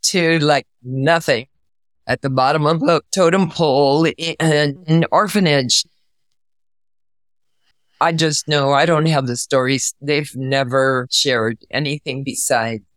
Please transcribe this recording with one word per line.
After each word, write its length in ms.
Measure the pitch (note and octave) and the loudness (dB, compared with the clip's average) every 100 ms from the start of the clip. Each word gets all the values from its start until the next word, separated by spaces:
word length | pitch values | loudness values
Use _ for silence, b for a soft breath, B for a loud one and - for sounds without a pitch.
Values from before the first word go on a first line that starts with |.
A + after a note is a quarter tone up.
to, 340 | - F#3+ E3 E3 | -2 0 0 2
like, 280 | D3 C#3+ - _ | 2 0 -2 _
nothing 640 | B2 C3 C#3 E3 D#3+ A#2+ B2+ _ _ _ _ _ - | -10 -4 0 0 0 -2 -4 _ _ _ _ _ -6
at 160 | B2+ | -4
the 80 | C#3 | -2
bottom 340 | C3 C3 D#3 D3 | 0 2 2 0
of 140 | E3 | 0
the 220 | C4 D#3+ - | 2 0 0
totem 380 | - E3+ F#3 F3 | 0 2 2 0
pole 560 | - D#3+ C3 C#3+ C#3+ D#3+ - | 0 0 4 4 4 2 -2
in 200 | E3 - | -8 -2
an 640 | D#3+ D3+ D3 C#3+ E3+ D#3+ D#3 | 2 2 0 -2 0 0 2
orphanage. 720 | D#3+ G#3 G#3+ F3 D3 B2+ - - _ _ _ _ _ _ _ _ _ _ _ _ _ _ _ _ _ _ _ _ _ | 0 0 0 2 2 2 -2 -4 _ _ _ _ _ _ _ _ _ _ _ _ _ _ _ _ _ _ _ _ _
I 120 | E3 | -2
just 360 | E3 D#3+ D3+ - | 0 -2 -2 -2
know 240 | D3 C#3 | 0 2
I 140 | C#3 E3 | 2 2
don't 200 | D#3+ D#3+ | 2 2
have 200 | D3+ C3 | 0 -2
the 100 | B2 | -6
stories. 580 | - C#3 B2+ C3+ - - | -2 0 0 -2 -4 -8
They've 340 | C#3+ D3 D3 | -4 -4 -4
never 720 | C3 C3 C#3 C3 C3+ C3+ C3 B2 | -10 -4 -2 0 0 0 0 -2
shared 480 | - C#3 B2 A2 A2+ _ | -2 0 0 -2 -4 _
anything 540 | - D3 D3 - C3 | -6 -6 -6 -8 -8
besides 580 | C3+ - - B2 A2+ A2 _ | -8 -6 -2 -2 -2 -6 _